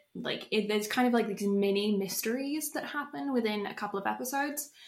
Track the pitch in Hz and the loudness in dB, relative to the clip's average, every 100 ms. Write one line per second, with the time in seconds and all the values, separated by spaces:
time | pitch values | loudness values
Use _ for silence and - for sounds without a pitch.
0 | _ - - - - 214 202 214 208 - | _ -8 -4 -4 -2 0 2 2 0 2
1 | 247 240 208 190 202 202 202 202 208 202 | 4 4 2 0 2 4 4 4 2 2
2 | 196 - 220 247 277 302 302 - - 302 | 0 -2 -2 -2 -2 -4 -4 -4 -4 -6
3 | 285 285 277 254 220 208 202 - 208 196 | -6 -4 0 2 2 0 -2 -4 -4 -2
4 | 202 214 247 277 285 285 - - | -2 -2 -2 -2 -2 -4 -8 -12